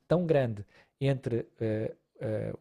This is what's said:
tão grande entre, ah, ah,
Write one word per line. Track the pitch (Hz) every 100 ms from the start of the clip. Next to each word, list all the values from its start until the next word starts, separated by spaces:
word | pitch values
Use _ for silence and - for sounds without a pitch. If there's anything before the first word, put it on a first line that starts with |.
| -
tão | 165
grande | 170 147 123 104 - _ _ -
entre, | 139 131 123 117 - -
ah, | 110 107 113 - _ -
ah, | 110 107 107 -